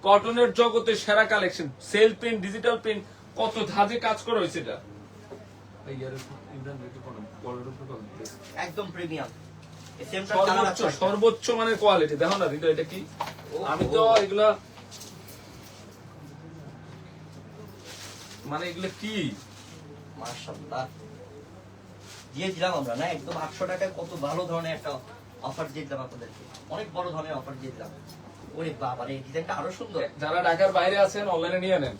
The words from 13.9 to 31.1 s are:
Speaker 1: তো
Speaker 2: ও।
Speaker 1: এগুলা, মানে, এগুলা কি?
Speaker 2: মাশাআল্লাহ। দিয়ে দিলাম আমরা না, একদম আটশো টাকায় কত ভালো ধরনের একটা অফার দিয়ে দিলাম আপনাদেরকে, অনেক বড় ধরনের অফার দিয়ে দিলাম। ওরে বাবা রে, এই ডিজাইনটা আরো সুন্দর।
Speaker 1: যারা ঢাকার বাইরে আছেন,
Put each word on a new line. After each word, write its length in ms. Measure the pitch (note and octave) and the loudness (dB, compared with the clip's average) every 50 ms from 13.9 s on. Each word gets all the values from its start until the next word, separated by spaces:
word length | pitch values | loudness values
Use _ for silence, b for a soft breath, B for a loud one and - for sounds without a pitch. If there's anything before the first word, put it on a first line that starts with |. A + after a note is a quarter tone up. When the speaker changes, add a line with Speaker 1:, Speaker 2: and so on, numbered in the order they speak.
| C#3 | 6
Speaker 1:
তো 60 | - A3 A3+ | 6 8 10
Speaker 2:
ও। 80 | A3+ A3 G3 | 10 8 6
Speaker 1:
এগুলা, 240 | F#3+ G3 G3+ G#3+ G#3+ G#3 - - - - - - - - - - - - - - - - - - - - - - - - - - - - - - - - - - - - - D#3 - D#3+ D#3+ - - - - - - - - - - - - - - - - - - - - - G#2 - - - - - - - - - - - - - - - | 6 4 6 8 6 6 4 0 -16 -20 -20 -18 -18 -16 -16 -16 -16 -16 -18 -18 -18 -18 -18 -18 -18 -18 -18 -18 -18 -18 -18 -18 -20 -20 -20 -20 -20 -20 -18 -18 -18 -18 -16 -16 -16 -16 -16 -16 -16 -16 -16 -18 -18 -18 -18 -18 -18 -18 -18 -18 -18 -18 -18 -18 -18 -16 -16 -16 -16 -16 -18 -16 -16 -14 -14 -14 -14 -14 -16 -16 -16 -16 -14 -10
মানে, 180 | - D3 D#3 E3+ F3+ | -6 -6 -4 -4 -6
এগুলা 180 | E3+ E3+ F#3+ F#3+ - - | -6 -4 -6 -6 -6 -6
কি? 140 | G#3 G#3+ A3 G#3 E3 A#2+ G#2 G2 - - - - - - - - - - - - - - - - | -8 -6 -4 -2 -2 -2 -4 -8 -14 -18 -18 -18 -18 -18 -18 -18 -16 -16 -16 -16 -16 -18 -16 -12
Speaker 2:
মাশাআল্লাহ। 680 | A2+ A#2 A#2 - - - B2 - - - B2 B2+ C3 C3 - - - - - - - - - - - - - - - - - - - - - - - - - - - - B2+ | -10 -10 -10 -10 -10 -12 -12 -12 -12 -8 -6 -6 -6 -6 -10 -16 -18 -16 -16 -18 -18 -18 -18 -18 -18 -18 -18 -20 -20 -20 -20 -20 -20 -20 -20 -18 -18 -18 -18 -18 -18 -14 -8
দিয়ে 160 | C3+ F3 F#3+ F#3 | -4 -4 -2 0
দিলাম 180 | D#3+ F3 F#3 E3+ D3+ | 0 0 0 2 0
আমরা 160 | C3+ A#2+ A#2 B2 | -2 -2 -2 -2
না, 40 | D#3 F3 E3+ | -2 -2 -2
একদম 200 | D3 C3+ - - D#3+ D#3 | -4 -6 -6 -6 -6 -6
আটশো 200 | D3+ - - - - | -6 -4 -4 -4 -2
টাকায় 200 | F#3 - D4 C#4+ - - | 0 -2 -2 -2 -2 -6
কত 140 | F3 E3 F3 D#3+ C#3 C#3+ | -8 -8 -8 -6 -4 -2
ভালো 140 | D#3 E3+ F#3 E3+ | -2 -2 -2 -2
ধরনের 220 | E3 E3 E3 D#3+ D#3+ C#3+ | -2 -4 -2 -4 -6 -6
একটা 120 | - D3+ C#3 - - - - - - - - - - - | -6 -8 -8 -8 -10 -14 -18 -18 -18 -20 -20 -12 -10 -10
অফার 160 | - - D#3+ C#3+ C#3 | -6 -6 -6 -6 -6
দিয়ে 120 | D3+ D3 | -10 -8
দিলাম 160 | C3+ C#3 C3+ C3 | -6 -6 -8 -8
আপনাদেরকে, 680 | B2 - B2+ A#2 A2+ - - - - - - - - D#3 | -8 -10 -14 -14 -14 -16 -16 -18 -18 -18 -18 -12 -10 -8
অনেক 140 | D#3+ C#3+ - D#3+ | -8 -8 -8 -6
বড় 140 | F3+ F3+ F3+ E3 | -6 -4 -4 -4
ধরনের 180 | D#3+ D#3 D#3 D#3 | -6 -6 -4 -6
অফার 220 | C3+ - - C3+ B2+ | -6 -6 -8 -12 -10
দিয়ে 100 | C3 C3 B2+ | -10 -12 -12
দিলাম। 140 | - - - - - - - - - - - - - - - - | -12 -12 -14 -14 -16 -16 -18 -18 -18 -18 -18 -18 -18 -18 -14 -8
ওরে 180 | D#3 E3 D#3+ C3+ B2 | -6 -6 -6 -4 -4
বাবা 260 | - B2+ - - A#2+ | -4 -4 -4 -4 -6
রে, 60 | C3+ C3+ | -6 -6
এই 80 | C3 B2+ | -8 -8
ডিজাইনটা 280 | - C#3 D#3+ E3+ E3+ F3 | -6 -6 -6 -4 -4 -4
আরো 180 | F3+ F3+ F#3 F#3+ - | -4 -4 -6 -6 -8
সুন্দর। 220 | - - F#3+ F#3+ F#3+ - - C#3+ | -10 -6 -4 -2 -2 -4 -4 -4
Speaker 1:
যারা 180 | C#3 - - - - F3+ | -4 0 0 2 4 4
ঢাকার 240 | E3+ F3 F#3+ F#3+ | 4 6 6 6
বাইরে 260 | F#3+ G#3 F3 F3+ G3 G3 G3+ | 6 6 4 6 6 6 6
আছেন, 200 | F#3+ | 4